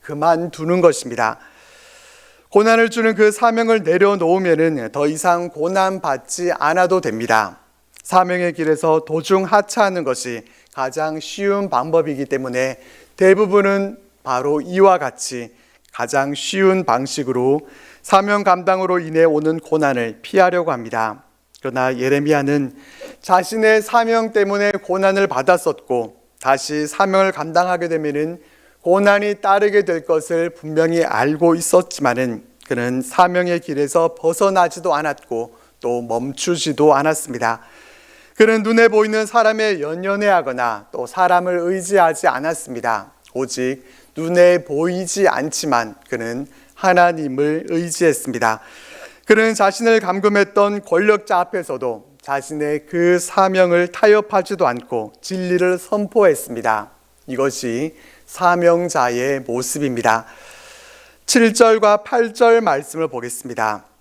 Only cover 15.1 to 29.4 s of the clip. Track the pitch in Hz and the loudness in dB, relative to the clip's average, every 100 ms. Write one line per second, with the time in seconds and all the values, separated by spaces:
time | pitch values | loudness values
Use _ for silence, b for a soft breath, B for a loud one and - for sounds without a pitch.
15.1 | - - 127 117 b b b b - 120 | -10 -12 -10 -12 b b b b -8 -2
16.1 | 143 139 143 - 190 190 190 175 117 139 | -2 -2 -6 -6 0 2 2 0 -2 -2
17.1 | - 127 123 127 147 B B B B - | -6 -4 -2 0 0 B B B B 0
18.1 | 190 202 208 196 180 180 190 185 180 160 | 2 2 0 2 2 2 0 0 -2 0
19.1 | 160 165 151 156 160 - 160 143 127 117 | 2 4 4 0 -4 -2 0 0 0 -4
20.1 | 107 - 196 180 180 165 127 113 113 110 | -8 -4 2 2 2 -2 -6 -6 -4 -4
21.1 | 104 _ _ _ _ 131 127 127 127 127 | -6 _ _ _ _ -6 -2 -2 0 0
22.1 | 143 147 147 139 147 135 B B B B | 0 2 0 2 -2 -2 B B B B
23.1 | B - 185 180 220 220 220 214 240 226 | B 0 0 2 0 4 4 2 0 2
24.1 | 226 226 220 196 202 202 202 - 185 196 | 0 0 0 0 0 -2 -2 -4 0 0
25.1 | 196 196 123 135 180 160 - _ 123 113 | 2 0 0 2 2 0 -6 _ -4 -4
26.1 | _ _ _ 131 135 - 151 151 - 196 | _ _ _ 0 0 0 -6 -6 -2 0
27.1 | 190 190 190 156 165 180 180 170 160 151 | 2 0 -2 -2 0 0 -2 -2 -4 -4
28.1 | 147 156 175 b b b b 170 190 202 | -4 -6 -8 b b b b 0 4 4
29.1 | 202 208 208 | 4 0 -4